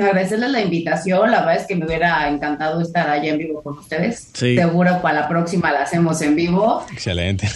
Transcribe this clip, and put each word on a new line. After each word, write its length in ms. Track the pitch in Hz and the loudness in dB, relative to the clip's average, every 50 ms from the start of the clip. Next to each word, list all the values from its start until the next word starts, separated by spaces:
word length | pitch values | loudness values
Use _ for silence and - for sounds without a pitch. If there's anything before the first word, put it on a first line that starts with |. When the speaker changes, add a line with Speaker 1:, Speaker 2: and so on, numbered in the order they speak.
Speaker 1:
agradecerles 500 | 202 196 190 185 190 185 214 220 247 262 | 2 2 2 2 0 0 0 -2 0 0
la 100 | 277 233 208 | 0 0 0
invitación. 680 | 180 170 160 - 151 165 165 - 190 185 190 220 247 | 0 0 0 0 0 -2 -2 0 0 2 4 4 4
La 100 | 233 180 | 4 2
verdad 160 | - 165 175 | 4 2 2
es 100 | 214 - | 0 0
que 100 | - 196 | -2 -4
me 80 | 170 156 | -4 -2
hubiera 440 | 160 160 160 170 170 165 156 147 147 | -2 -2 0 0 2 2 0 0 0
encantado 520 | 147 143 151 151 147 147 156 160 165 170 | -2 -2 -2 -4 -4 -2 -2 -2 -2 -2
estar 280 | 170 165 - 175 160 147 | -2 -2 -2 -2 0 0
allá 200 | 147 147 151 156 151 | 0 0 0 -2 -2
en 60 | 151 | -2
vivo 240 | 165 156 151 151 - | -4 -6 -8 -8 -8
con 160 | 143 143 - | -10 -12 -12
ustedes. 520 | - - 156 165 175 233 233 - - - - | -10 -6 -4 -2 -2 -2 -4 -6 -10 -14 -6
Speaker 2:
Sí. 240 | - 123 123 123 | -2 0 2 4
Speaker 1:
Seguro 460 | 180 175 170 165 175 180 180 180 180 - | 4 2 2 2 2 2 2 2 2 0
para 180 | 160 151 151 - | 0 0 0 0
la 60 | - | 0
próxima 420 | 175 170 170 - 196 175 165 156 | 0 0 0 0 0 0 0 0
la 120 | 143 135 143 | 0 0 0
hacemos 400 | - 180 170 170 165 147 135 156 | 0 0 2 2 2 2 0 0
en 120 | 147 151 | 2 2
vivo. 500 | 160 170 175 175 190 214 233 - - - - - | 2 2 2 2 2 2 2 0 0 -4 -10 -14
Speaker 3:
Excelente. 540 | - - 104 87 87 87 92 101 92 - 104 - | -8 -6 -4 -2 -2 0 -2 -2 -2 -4 -4 -2